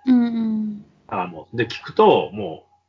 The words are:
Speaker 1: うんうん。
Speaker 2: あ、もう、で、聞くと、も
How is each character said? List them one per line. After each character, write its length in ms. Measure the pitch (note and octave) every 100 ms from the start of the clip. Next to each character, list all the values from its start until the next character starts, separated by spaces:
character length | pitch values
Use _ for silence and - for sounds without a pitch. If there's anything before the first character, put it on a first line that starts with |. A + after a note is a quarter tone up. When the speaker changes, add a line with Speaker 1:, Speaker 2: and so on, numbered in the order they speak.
| C4
Speaker 1:
う 60 |
ん 120 | B3
う 40 | A#3
ん。 560 | A#3 A3 A3 G#3+ G#3 - _ -
Speaker 2:
あ、 200 | G2 F2
も 220 | E2 -
う、 20 | A#2
で、 100 | A2+
聞 160 | -
く 120 | -
と、 360 | - G#3+ A#2 D#2
も 300 | G#2 F#2 D2+ _ _